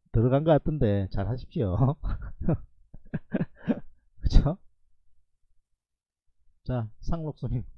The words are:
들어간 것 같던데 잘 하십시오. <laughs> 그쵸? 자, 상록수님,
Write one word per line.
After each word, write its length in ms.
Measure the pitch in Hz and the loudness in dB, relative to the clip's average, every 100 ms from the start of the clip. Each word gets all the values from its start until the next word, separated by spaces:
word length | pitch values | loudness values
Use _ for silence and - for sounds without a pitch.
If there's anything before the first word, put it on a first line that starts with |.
| _ | _
들어간 320 | 110 120 135 | 2 4 4
것 60 | 156 | 4
같던데 560 | 147 - 151 113 101 95 | 4 2 0 2 2 0
잘 160 | 104 98 | -4 -4
하십시오. 680 | 127 - 170 104 87 127 156 | -6 -8 -4 -2 2 0 0
<laughs> 2250 | - - - - - 156 - _ _ - - - - - - - - - - - _ - | -4 -6 -8 -4 -2 -2 -6 _ _ -20 -12 -12 -6 -6 -6 -8 -6 -6 -6 -20 _ -4
그쵸? 360 | - - 135 190 - _ _ _ _ - _ _ _ _ _ _ _ _ _ _ _ _ _ _ | 4 6 6 -2 -12 _ _ _ _ -20 _ _ _ _ _ _ _ _ _ _ _ _ _ _
자, 240 | - 123 110 - | -8 -6 -6 -8
상록수님, 640 | - 170 156 - 127 120 - | -4 -4 -6 -8 -6 -6 -8